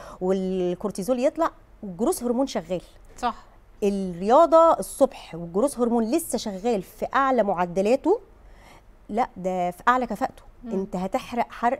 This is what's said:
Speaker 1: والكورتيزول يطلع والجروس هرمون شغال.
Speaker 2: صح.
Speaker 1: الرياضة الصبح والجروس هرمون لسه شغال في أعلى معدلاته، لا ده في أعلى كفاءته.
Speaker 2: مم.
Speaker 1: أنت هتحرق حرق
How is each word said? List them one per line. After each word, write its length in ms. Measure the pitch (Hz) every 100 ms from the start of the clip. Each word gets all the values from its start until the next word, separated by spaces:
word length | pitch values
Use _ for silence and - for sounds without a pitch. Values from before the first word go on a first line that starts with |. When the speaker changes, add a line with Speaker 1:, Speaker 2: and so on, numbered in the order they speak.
| - -
Speaker 1:
والكورتيزول 960 | 185 196 190 190 180 175 202 185 190 254
يطلع 320 | 269 311 330 - - -
والجروس 400 | 208 170 254 370
هرمون 240 | 240 233 277
شغال. 340 | 220 160 180 - - - -
Speaker 2:
صح. 180 | 247 - - - - -
Speaker 1:
الرياضة 880 | 202 202 190 170 196 262 330 330 330
الصبح 640 | - 190 - 269 - - 165
والجروس 440 | 170 180 277 233
هرمون 320 | 240 233 220
لسه 260 | 311 - 233
شغال 440 | 220 190 226 214
في 260 | 180 - - 262
أعلى 280 | 269 254
معدلاته، 760 | 202 170 180 175 202 269 302 453 - - - - - - - - -
لا 200 | 208 247 -
ده 340 | 185 185 180
في 120 | - -
أعلى 200 | 254 240
كفاءته. 360 | 202 - - - -
Speaker 2:
مم. 80 | 247
Speaker 1:
أنت 240 | 190 196 185
هتحرق 500 | 190 254 - 240 -
حرق 300 | - 233 -